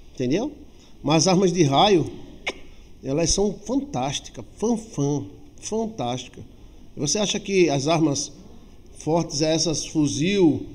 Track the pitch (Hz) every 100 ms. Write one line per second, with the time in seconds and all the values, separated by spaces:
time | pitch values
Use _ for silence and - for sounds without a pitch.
0 | - - 127 170 285 - - - - -
1 | 135 160 185 180 190 180 143 139 202 180
2 | - - - - - - - - - -
3 | 127 147 165 - 208 202 - 269 - 123
4 | 135 - - - 107 - 220 220 - -
5 | 143 147 143 - - - - 220 220 -
6 | 123 123 - - - - - - - -
7 | 143 214 196 196 196 190 160 139 139 165
8 | 156 139 - - - - - - - -
9 | - 170 165 - 156 160 165 147 - 160
10 | 143 123 170 202 165 120 -